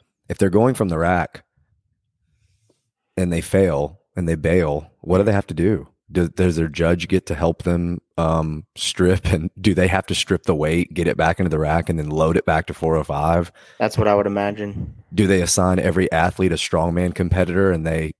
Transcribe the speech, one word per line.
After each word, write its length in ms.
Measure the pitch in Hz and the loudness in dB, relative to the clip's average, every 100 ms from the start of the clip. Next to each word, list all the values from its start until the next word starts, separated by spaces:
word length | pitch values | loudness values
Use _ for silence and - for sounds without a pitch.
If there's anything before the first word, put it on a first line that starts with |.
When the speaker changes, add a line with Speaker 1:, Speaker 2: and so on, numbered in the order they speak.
| _ _ - | _ _ -12
Speaker 1:
if 100 | - | -2
they're 100 | 98 | 0
going 240 | 101 123 123 | 2 2 0
from 140 | 98 | -2
the 80 | 80 | 0
rack 440 | 85 90 - - _ _ _ _ _ _ _ _ _ _ _ _ _ _ _ _ _ - | 0 0 -2 -10 _ _ _ _ _ _ _ _ _ _ _ _ _ _ _ _ _ -4
and 140 | 90 | -2
they 80 | 85 | -2
fail 580 | - 98 95 71 73 - _ - | 0 2 2 0 -4 -8 _ -6
and 120 | 85 | -2
they 80 | 80 | 0
bail, 560 | 80 90 78 73 - _ | 2 2 2 -2 -8 _
what 160 | 78 92 | 0 2
do 60 | |
they 80 | 104 | 4
have 140 | 101 - | 0 -2
to 60 | |
do? 340 | 80 90 104 - _ _ | -2 0 0 -6 _ _
Do, 160 | 90 85 | -2 -2
does 300 | - 90 80 | 2 0 2
their 100 | 82 | -2
judge 400 | 73 82 87 - | 0 0 0 0
get 180 | 92 - | -2 -2
to 80 | 78 | -2
help 280 | 85 82 | -2 0
them, 380 | 90 87 87 87 _ - | -2 -2 -2 -6 _ -4
um, 480 | 82 80 80 76 - - | 0 0 -2 -6 -12 -10
strip? 560 | - - 90 92 - | -6 2 2 4 2
And 180 | 82 82 - | 0 -2 -2
do 120 | 92 | 0
they 140 | 87 92 | 2 2
have 180 | 95 - | 2 -2
to 80 | 87 | -4
strip 280 | - 90 | -2 -2
the 120 | - 78 | 0 0
weight, 380 | 76 85 - | 0 0 -2
get 140 | 80 82 | -2 -2
it 80 | - | 2
back 240 | 80 85 | 0 2
into 100 | 90 | 0
the 100 | 76 | 0
rack, 280 | 78 82 82 | 0 0 0
and 80 | 82 | -4
then 100 | 76 | -2
load 260 | 78 80 82 | 0 2 2
it 100 | - | 2
back 200 | 80 - | -2 -2
to 60 | |
four 240 | - 80 80 | -4 0 0
oh 60 | |
five? 460 | 73 71 78 85 85 - - - | -2 -2 0 0 -2 -10 -16 -4
Speaker 2:
That's 180 | 110 - | -2 0
what 100 | 107 | 2
I 60 | 101 | 2
would 100 | 101 | 2
imagine. 640 | 101 101 104 101 101 - - - | -2 -4 -6 -8 -8 -12 -14 -6
Speaker 1:
Do 120 | 85 95 | 0 2
they 140 | 95 | 4
assign 360 | 87 - 90 92 | 2 2 2 2
every 320 | 90 87 92 | 0 0 0
athlete 400 | 80 87 - 92 | 2 0 2 0
a 40 | 80 | 0
strongman 580 | - 85 85 85 90 85 | -2 -2 0 -2 -2 -2
competitor 560 | 90 90 87 87 98 | -2 0 0 2 0
and 140 | 85 80 | 0 -2
they 280 | 80 80 | -4 -6